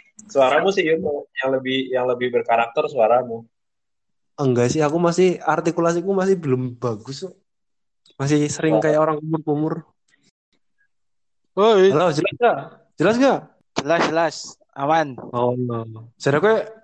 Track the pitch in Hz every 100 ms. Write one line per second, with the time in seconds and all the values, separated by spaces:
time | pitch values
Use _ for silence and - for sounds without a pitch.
0 | _ - - 139 131 147 185 196 160 160
1 | 147 143 - - 135 131 127 131 127 127
2 | 123 120 123 120 117 117 117 - - 135
3 | 110 123 233 226 - _ _ _ _ _
4 | _ _ _ - 135 120 123 156 147 165
5 | 170 170 185 160 151 160 160 165 170 170
6 | 185 196 190 190 151 127 127 117 123 107
7 | 120 139 185 - _ _ _ _ _ _
8 | _ - 139 151 147 - 160 156 156 151
9 | 156 151 156 160 151 147 156 165 - _
10 | _ _ _ _ _ _ _ _ _ _
11 | _ _ _ _ _ - 220 208 190 151
12 | 175 147 - - 240 147 143 - _ -
13 | 170 240 269 165 - _ _ - 139 170
14 | 147 160 160 - - - _ - 143 160
15 | 151 123 - 120 123 123 123 117 113 110
16 | - _ 139 147 202 220 - -